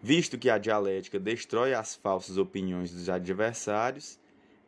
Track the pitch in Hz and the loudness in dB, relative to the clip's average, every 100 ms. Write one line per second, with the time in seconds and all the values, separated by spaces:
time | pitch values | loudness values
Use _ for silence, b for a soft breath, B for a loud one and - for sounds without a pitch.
0 | 107 165 170 123 123 110 107 107 98 95 | 4 4 4 0 2 4 4 2 2 -2
1 | 95 98 95 117 - 110 131 123 107 - | -2 -4 -2 -4 -2 2 2 2 -2 -6
2 | 104 95 92 92 95 98 95 90 87 87 | 0 0 0 0 0 0 -2 -2 -4 -6
3 | 87 92 90 95 110 113 - 104 120 135 | -2 -2 -2 0 0 0 -2 0 0 -4
4 | - - b b b b | -14 -20 b b b b